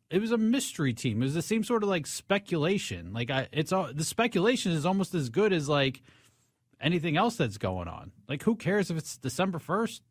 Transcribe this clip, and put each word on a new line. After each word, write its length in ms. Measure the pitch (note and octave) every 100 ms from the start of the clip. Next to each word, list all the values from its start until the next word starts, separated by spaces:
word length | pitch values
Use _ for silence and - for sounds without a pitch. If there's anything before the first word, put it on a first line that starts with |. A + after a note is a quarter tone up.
| -
it 100 | F3
was 120 | A3
a 60 | A#3
mystery 540 | A3 C4 - - C#3
team. 300 | A2+ B2 G#2+
It 40 | C3
was 80 |
the 80 | D#3+
same 200 | - A3+
sort 220 | G#3 A#3
of, 40 | G#3
like, 180 | F#3 C#3
speculation. 1040 | - - G3 G3+ E3+ D3+ G3+ - F2+ E2+
Like, 180 | G#2+ A#2+
I, 160 | D3 -
it's 180 | D3 D3+
all, 220 | F#3 D#3+
the 100 | D3
speculation 680 | D#3+ - A#3 F#3+ G3+ C4 G3
is 120 | E3
almost 300 | D#3 G3 F#3
as 160 | F3 B2+
good 220 | A#2 G#3+
as, 160 | F3+ C#3+
like, 340 | D3 C3+ C3 - - _ _ _ _ _ -
anything 360 | C#3 F3 E3 D3+
else 200 | A3+ -
that's 220 | B2+ G2+
going 280 | G2 F#2 E2+
on. 240 | D#2+ - - -
Like, 140 | C#3+
who 140 | - A3+
cares 340 | - G3+ F#3+
if 60 | D#3+
it's 180 | - -
December 440 | C3 - F#3+ E3
first, 420 | - F#3+ A3+ - _